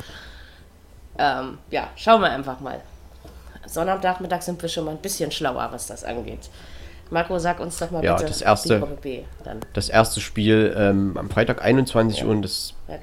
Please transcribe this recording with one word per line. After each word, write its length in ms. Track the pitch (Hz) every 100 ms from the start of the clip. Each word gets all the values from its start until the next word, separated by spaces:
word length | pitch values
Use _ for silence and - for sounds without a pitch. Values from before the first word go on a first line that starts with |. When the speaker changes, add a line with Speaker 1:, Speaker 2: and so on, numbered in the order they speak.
| - - - - - - - - - - - -
Speaker 1:
Ähm, 400 | 143 131 131 - -
ja, 180 | 143 -
schauen 280 | - 214 226
wir 80 | 170
einfach 300 | 131 135 127
mal. 200 | 135 - - - - - - - - - -
Sonnabendnachmittag 760 | 165 180 190 185 185 180 175
sind 180 | 175 170
wir 60 | 170
schon 160 | 170 156
mal 60 |
ein 60 | 156
bisschen 320 | 196 - 147
schlauer, 380 | - 143 123 117
was 140 | 123 -
das 160 | -
angeht. 440 | - 117 104 110 - - - - - - -
Marco, 280 | 165 170 180
sag 220 | 170 175
uns 160 | 170 -
doch 120 | 170
mal 120 | 170
Speaker 2:
Ja, 120 | -
Speaker 1:
bitte 140 | 85 156
Speaker 2:
das 120 | -
erste, 340 | 107 104 -
Speaker 1:
die 60 | 107
Gruppe 160 | 95 -
B 200 | 139 127 - -
dann. 160 | - 107 -
Speaker 2:
das 160 | 101 -
erste 300 | 110 113 -
Spiel, 540 | - 110 107 110 107 104
ähm, 400 | 101 101 98 -
am 100 | 101
Freitag 320 | 110 110 113
einundzwanzig 580 | 101 131 127 117 113 104
Speaker 1:
Ja. 40 |
Speaker 2:
Uhr 60 | 110
und 100 | 107
das 300 | 98 - - - -
Speaker 1:
Ja, 60 | -